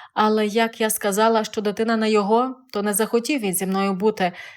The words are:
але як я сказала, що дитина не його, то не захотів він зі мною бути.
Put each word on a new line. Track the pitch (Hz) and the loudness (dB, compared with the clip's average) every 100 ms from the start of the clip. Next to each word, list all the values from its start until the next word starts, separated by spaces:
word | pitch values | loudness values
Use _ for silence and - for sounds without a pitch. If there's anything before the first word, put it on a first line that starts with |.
| - | -8
але | - 214 214 208 | 0 2 2 0
як | 214 226 226 | 0 0 0
я | 220 | -2
сказала, | 214 208 196 226 220 | -2 -2 2 4 2
що | 214 - | 0 -2
дитина | 208 202 226 226 | -4 -2 0 0
не | 220 | 2
його, | 214 202 226 247 262 _ | 2 2 2 0 -4 _
то | 208 | -4
не | 208 | -2
захотів | 202 214 233 233 294 | 0 0 0 0 -2
він | 202 | -2
зі | 180 190 | -2 -2
мною | 190 196 | 0 0
бути. | 190 214 214 180 - - | 0 0 0 -2 -4 -14